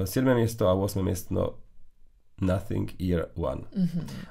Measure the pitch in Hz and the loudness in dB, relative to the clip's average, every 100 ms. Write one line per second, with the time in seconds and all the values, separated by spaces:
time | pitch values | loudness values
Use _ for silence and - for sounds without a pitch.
0 | 92 135 131 120 113 - 98 95 98 98 | 0 2 4 4 4 2 4 4 2 0
1 | 95 92 - 95 - - - - - - | 0 -2 -2 -2 -2 -4 -14 -16 -18 -18
2 | - - - - 92 95 - 101 98 - | -20 -20 -18 -2 0 0 0 -2 -4 -2
3 | 90 87 - - 76 - - 196 175 170 | 0 0 0 -4 -4 -4 -4 0 0 0
4 | 127 131 - | -6 -8 -10